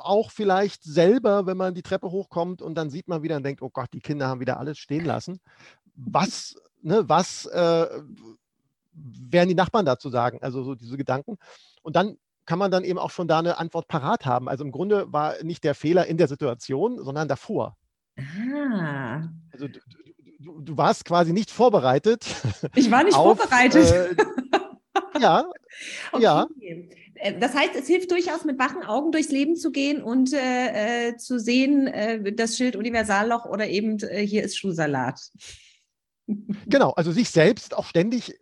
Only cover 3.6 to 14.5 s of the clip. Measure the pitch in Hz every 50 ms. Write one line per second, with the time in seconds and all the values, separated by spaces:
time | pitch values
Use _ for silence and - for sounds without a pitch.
3.6 | - 127 - - 123 120 - 135 - - 151 147 135 131 131 123 127 123 127 -
4.6 | 127 147 151 - - _ 139 151 170 151 113 113 - - 185 185 _ _ _ _
5.6 | - - - _ _ _ _ - 127 117 - 143 180 - - - - - - -
6.6 | _ _ _ _ - 156 175 220 190 127 151 165 185 - - - - 147 - 175
7.6 | 175 170 165 165 165 - - 127 151 139 107 - 110 110 110 _ _ _ _ _
8.6 | _ _ _ _ _ _ _ 156 151 127 113 123 127 123 151 175 175 185 180 160
9.6 | 185 - - 226 196 143 123 - - 143 120 123 120 123 120 123 - 139 123 135
10.6 | 127 131 139 110 113 117 127 139 135 - 127 135 147 - 220 - _ - - -
11.6 | _ _ _ _ _ 165 147 175 190 214 - - _ _ _ _ _ - 170 180
12.6 | 202 196 180 185 185 180 180 180 - - - - 180 160 160 160 165 175 160 -
13.6 | 165 165 - 170 165 - - 156 127 151 226 240 - 135 123 123 127 -